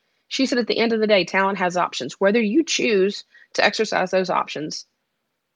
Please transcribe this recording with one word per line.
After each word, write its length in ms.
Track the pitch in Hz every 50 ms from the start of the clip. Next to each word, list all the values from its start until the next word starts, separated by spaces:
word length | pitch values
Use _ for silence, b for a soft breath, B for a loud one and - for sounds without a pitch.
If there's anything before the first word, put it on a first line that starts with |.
| _ _ _ _ _ _
She 180 | - - 262
said, 100 | - 277
"At 80 | 240 220
the 140 | 214 214 -
end 140 | 226 226 226
of 60 | 214
the 60 | 214
day, 180 | 208 214 190 175
talent 360 | - - 190 196 196 196 185
has 180 | 185 180 175
options. 420 | 180 165 - - - 123 131 - -
Whether 220 | 196 202 214 240
you 220 | 220 202 226 330 302
choose 600 | - - - - 247 214 190 185 202 - - - b b b b b -
to 100 | - -
exercise 460 | 214 - - 220 - 190 170 185 180
those 220 | 190 190 185 175
options, 560 | - - - - - 139 151 170 - - - _ _ _ _ _ _ _ _ _ _ _ _ _ _